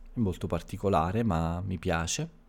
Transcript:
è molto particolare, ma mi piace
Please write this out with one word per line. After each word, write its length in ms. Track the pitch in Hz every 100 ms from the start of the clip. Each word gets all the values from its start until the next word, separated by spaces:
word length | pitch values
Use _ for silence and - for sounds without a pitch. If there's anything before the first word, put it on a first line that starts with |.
| -
è 60 | -
molto 280 | 107 85 92
particolare, 720 | 85 - 92 98 95 80 104
ma 400 | 117 82 82 85
mi 160 | 98 92
piace 500 | 92 82 82 - 160 -